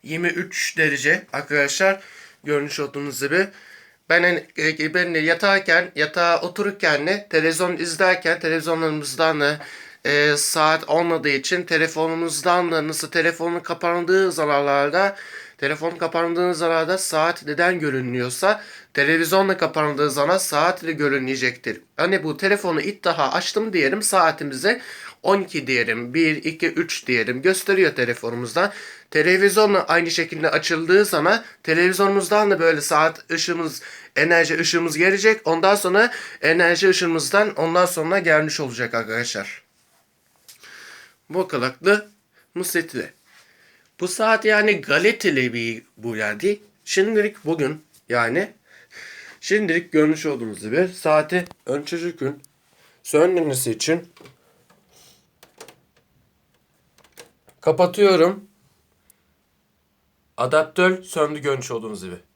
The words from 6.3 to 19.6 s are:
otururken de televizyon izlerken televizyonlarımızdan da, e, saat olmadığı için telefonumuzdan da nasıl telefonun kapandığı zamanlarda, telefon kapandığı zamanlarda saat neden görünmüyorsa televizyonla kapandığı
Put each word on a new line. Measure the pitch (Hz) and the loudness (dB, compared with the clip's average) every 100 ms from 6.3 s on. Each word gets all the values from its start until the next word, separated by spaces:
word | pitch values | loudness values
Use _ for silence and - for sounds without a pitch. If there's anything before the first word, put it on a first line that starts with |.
| 170 | 2
otururken | 175 175 202 196 170 143 156 | -2 -4 -6 -2 0 0 0
de | 202 202 | -2 0
televizyon | 160 160 160 180 165 | 0 2 0 -2 -2
izlerken | 165 160 190 180 165 170 | -6 0 2 2 0 -2
televizyonlarımızdan | 165 160 160 165 160 156 143 131 160 151 | 0 -2 -2 -2 -2 -2 -6 0 0 2
da, | 143 151 - - - - 131 | 0 -2 -10 -18 -20 -8 0
e, | 143 147 143 | 2 2 2
saat | - 165 156 156 - | 0 2 2 2 0
olmadığı | 156 170 165 139 | 0 2 0 0
için | 139 135 180 | -2 -2 -4
telefonumuzdan | 170 165 156 156 160 165 165 147 180 175 175 | -2 0 0 -2 -4 -2 -4 -2 2 2 2
da | 165 151 | -2 -2
nasıl | 156 156 | -6 -4
telefonun | 170 165 160 170 170 | 0 0 0 -4 -6
kapandığı | 175 170 175 175 175 190 190 | -6 -4 -2 -2 2 2 2
zamanlarda, | 156 151 143 143 139 143 165 196 202 - - - _ | 0 0 2 2 2 2 2 0 -2 -16 -18 -20 _
telefon | 139 151 165 | -4 -4 -6
kapandığı | 165 165 165 170 170 180 165 | -4 -4 -2 -2 0 0 0
zamanlarda | 165 165 160 185 | 0 0 0 -2
saat | - 156 160 175 147 | -2 0 0 -2 -6
neden | 147 175 180 | 0 0 0
görünmüyorsa | 151 131 127 123 123 127 190 208 - - - | -2 -2 -4 -4 -4 0 0 0 -4 -20 -8
televizyonla | - 139 165 165 190 196 | -2 2 2 2 2 2
kapandığı | 185 | 0